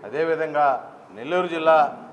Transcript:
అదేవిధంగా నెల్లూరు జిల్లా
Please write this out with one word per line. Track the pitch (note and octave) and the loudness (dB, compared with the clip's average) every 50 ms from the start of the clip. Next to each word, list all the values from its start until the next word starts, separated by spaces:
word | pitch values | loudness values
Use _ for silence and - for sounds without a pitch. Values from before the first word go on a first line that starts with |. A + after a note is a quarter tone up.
| - | -14
అదేవిధంగా | G#2 A#2 D3 E3 E3 D#3+ D#3 D#3+ D#3 D3 D3 D3 C#3+ C3 A#2+ - - - - - - - | -8 -4 -2 0 0 0 -2 -2 -4 0 2 2 2 2 0 -6 -12 -20 -20 -20 -20 -16
నెల్లూరు | G#2 A#2+ C#3+ F3 F3+ F3+ | -14 -8 -2 -2 -2 -2
జిల్లా | F3 E3 E3 D#3+ D#3+ D#3+ D#3 D3 C3+ - - - - | -2 -4 0 2 4 6 6 4 2 -2 -12 -18 -20